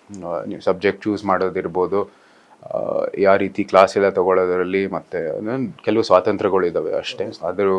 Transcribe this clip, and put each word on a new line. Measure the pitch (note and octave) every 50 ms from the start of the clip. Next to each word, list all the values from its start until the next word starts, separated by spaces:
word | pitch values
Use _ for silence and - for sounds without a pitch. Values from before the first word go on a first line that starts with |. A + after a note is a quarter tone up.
| _ - G2+ F#2+ F2
ಆ, | E2+ E2+ - -
ನೀವು | - G2 -
ಸಬ್ಜೆಕ್ಟ್ | - G2+ F#2 F2+ G2 G2+ F#2+ -
ಚೂಸ್ | - G#2+ G#2 G2 -
ಮಾಡೋದಿರ್ಬೋದು, | G2 F#2 F2+ F#2+ F#2 F2+ F#2+ E2+ F2+ E2 F#2 F2+ F2 F#2+ G2+ G2+ - - _ _ _ _ _ _ _ - _ -
ಆ, | - - - - - - - - - -
ಯಾವ | - G2 F#2+ G2
ರೀತಿ | G2 G2 F#2+ - - G2
ಕ್ಲಾಸ್ | - - F#2 G2 F#2+ -
ಎಲ್ಲ | G#2 G2 G2
ತಗೊಳ್ಳೋದ್ರಲ್ಲಿ, | F#2+ G2 F2+ F#2 F#2 F#2 F#2 F2+ F2+ F#2 F2+ F2+ F#2+ G2 G2
ಮತ್ತೆ | F#2+ F#2+ D#2+ - _ - F2 E2 D#2 - G2+
ನನ್ | G#2 G#2+ B2 C3+ C3 G2 -
ಕೆಲವು | - - A2+ G#2+ A2+ G#2+
ಸ್ವಾತಂತ್ರ್ಯಗಳು | - F#2 F2+ - A2 G2+ F#2+ - G2 F#2 F#2+ F2+
ಇದಾವೆ | F2 D#2+ E2 D#2+ E2+ -
ಅಷ್ಟೇ. | - - - - - F#2+ A2 A2+ - D#2+
ಅದ್ರ | E2+ F2+ F#2+ G2+ G2 F#2+